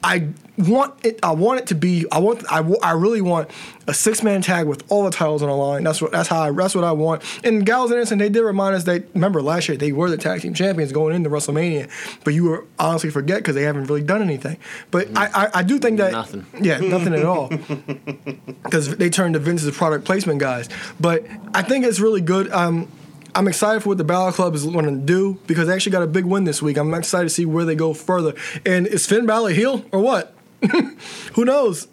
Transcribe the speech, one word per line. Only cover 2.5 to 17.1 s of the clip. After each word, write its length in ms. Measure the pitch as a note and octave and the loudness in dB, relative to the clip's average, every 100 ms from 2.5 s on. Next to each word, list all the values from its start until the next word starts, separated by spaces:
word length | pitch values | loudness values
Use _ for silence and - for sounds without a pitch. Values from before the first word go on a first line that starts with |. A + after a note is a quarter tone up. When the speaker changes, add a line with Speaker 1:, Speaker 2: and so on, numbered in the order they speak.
Speaker 1:
I, 60 | D#3+ | 0
w-, 200 | D#3+ G#3 | 2 2
I 80 | F3 | 2
really 300 | E3 F#3+ A#3 | 2 2 2
want 280 | F3+ E3+ D3 - - - - | 2 0 -2 -10 -18 -12 -6
a 60 | D3+ | 0
six-man 460 | - G#3+ A3 G3 | 0 2 2 2
tag 240 | F#3 F3+ D#3 | 2 0 0
with 160 | C#3 - | -2 0
all 120 | G#3 G3 | 0 0
the 40 | |
titles 300 | - D#3 D3+ | 0 0 0
on 80 | C#3+ | 0
the 60 | C#3 | 0
line. 280 | C#3 C#3+ | 0 0
That's 180 | D#3+ D#3 | -2 -2
what. 80 | D#3+ | -2
That's 180 | E3+ D#3+ | -2 0
how. 120 | E3 | 0
I, 80 | D#3 | 0
that's 240 | C#3+ F#3 F#3 | 0 0 2
what 80 | |
I 80 | E3+ | 0
want. 320 | D#3 D#3+ D#3+ - - | 0 0 -2 -6 -4
And 220 | A#3+ A3 G3+ | 0 2 2
Gallows 240 | B3 B3 | 2 2
and 80 | A#3+ | 0
Anderson, 200 | A#3 G3+ | 0 0
they 100 | G#3 | 2
did 140 | G#3+ | 4
remind 320 | A3+ G3 G3 F#3+ | 2 2 0 0
us 80 | |
that, 220 | F3 F3 - F#3 | 0 -2 -2 0
remember 260 | F#3 F3 | 2 2
last 260 | C#3 E3+ D#3+ | 0 -2 -2
year 60 | C#3 | -2
they 140 | D3 | -2
were 160 | C#3 F3 | 0 0
the 80 | E3 | 0
tag 240 | - F3+ | -2 -4
team 120 | F3+ | -4
champions 380 | E3+ F#3+ F3 D3 | -2 0 0 -2
going 240 | C#3 D#3 F3 | 0 0 0
into 140 | D#3+ | 0
WrestleMania, 580 | D3 D3 D3+ E3+ D3+ - - - - | -2 -2 -2 0 -2 -6 -12 -14 -6
but 120 | - D3+ | 0 2
you 80 | |
were 220 | F3 D#3+ - - | 2 0 -6 -4
honestly 320 | D#3+ E3 E3 | 0 0 -2
forget 340 | C#3+ C#3 G3 | -2 0 0
'cause 120 | F3 C#3 | 0 0
they 80 | |
haven't 220 | D3 C#3+ C3+ | 0 -2 -2
really 180 | D3 | -2
done 180 | D3 G3+ | 0 0
anything. 360 | G3 C#3 C3 D#3 - - - | 0 -2 -6 -10 -14 -18 -2
But 160 | F3 G#3 G#3+ | -2 0 0
I, 80 | G#3+ G3+ G#3 | 0 2 2
I, 40 | F#3 | 2
I 40 | |
do 160 | F#3 C#4 | 2 2
think 180 | A#3+ A3 | 2 2
that 140 | G3 | 2
Speaker 2:
Nothing. 340 | A2+ A2+ G2+ - - | 0 -6 -12 -14 -2
Speaker 1:
Yeah, 160 | E3+ C#3 | 0 2
nothing 360 | F#3 F3+ E3+ | 2 2 2